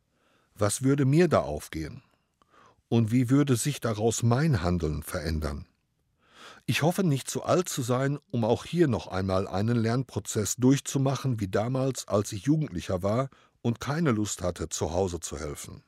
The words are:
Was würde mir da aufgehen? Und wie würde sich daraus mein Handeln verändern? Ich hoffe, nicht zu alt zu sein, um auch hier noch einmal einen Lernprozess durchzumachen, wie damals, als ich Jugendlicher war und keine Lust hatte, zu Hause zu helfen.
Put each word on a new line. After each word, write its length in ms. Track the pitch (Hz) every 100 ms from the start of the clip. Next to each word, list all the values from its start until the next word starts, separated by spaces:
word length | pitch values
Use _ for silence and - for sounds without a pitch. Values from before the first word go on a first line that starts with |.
| _ _ _ _ _
Was 280 | - 101 -
würde 220 | 131 143
mir 240 | 131 147 180
da 120 | 104
aufgehen? 600 | 73 76 - 80 76 - - _ _ _ _ _ - _ -
Und 220 | 117 110
wie 180 | 123 120
würde 280 | 139 143 120
sich 240 | 147 139
daraus 420 | 117 101 113 -
mein 400 | 113 120 160 104
Handeln 400 | 87 87 78 73
verändern? 640 | - 92 80 78 76 73 - _ _ _ _ _ _ - - - -
Ich 140 | 127
hoffe, 220 | 151 180
nicht 260 | 185 135 -
zu 140 | -
alt 240 | - 147 185
zu 140 | -
sein, 360 | 120 127 139 143 _
um 140 | 120
auch 200 | 110 113
hier 240 | - 170 160
noch 180 | 101 -
einmal 400 | 92 95 95 98
einen 300 | 92 110 120
Lernprozess 800 | 110 123 131 - - 113 98 -
durchzumachen, 840 | 127 139 - 139 135 131 135 113
wie 80 | 98
damals, 640 | 98 117 131 135 127 -
als 240 | 101 104
ich 120 | 104
Jugendlicher 600 | 131 156 139 90 - 95
war 240 | 98 113 135 - _ _
und 180 | 117 117
keine 300 | - 151 165
Lust 320 | 107 104 -
hatte, 260 | 90 87 80
zu 240 | - 73
Hause 280 | 87 98 82
zu 180 | - 76
helfen. 460 | 73 71 - 98